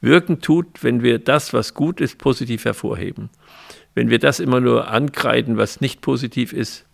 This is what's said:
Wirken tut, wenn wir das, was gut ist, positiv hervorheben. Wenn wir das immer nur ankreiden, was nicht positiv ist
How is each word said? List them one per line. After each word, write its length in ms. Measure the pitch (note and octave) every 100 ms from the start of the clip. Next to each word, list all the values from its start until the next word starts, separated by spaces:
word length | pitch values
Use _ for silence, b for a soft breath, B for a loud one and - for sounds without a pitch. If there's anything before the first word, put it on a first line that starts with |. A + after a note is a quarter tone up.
Wirken 380 | A#2+ D#3+ F3 E3
tut, 420 | - D#3+ E3+ -
wenn 200 | B2+ A#2+
wir 180 | A#2+ A#2
das, 340 | - D3 -
was 200 | B2 A2
gut 260 | - D3+ F3+
ist, 180 | C#3 -
positiv 460 | - B2+ B2 A2+
hervorheben. 680 | A#2 A2 A#2 G#2 G2 - G#2 _ B B B B B
Wenn 160 | - A#2
wir 80 | A#2
das 220 | C#3 C#3
immer 200 | E3+ B2+
nur 280 | B2 A#2 A2+
ankreiden, 680 | A2 C#3+ - B2+ A#2+ A#2+ A2
was 240 | G#2+ -
nicht 200 | C3+ -
positiv 520 | - C3 B2+ - B2
ist 320 | B2 A2+ - _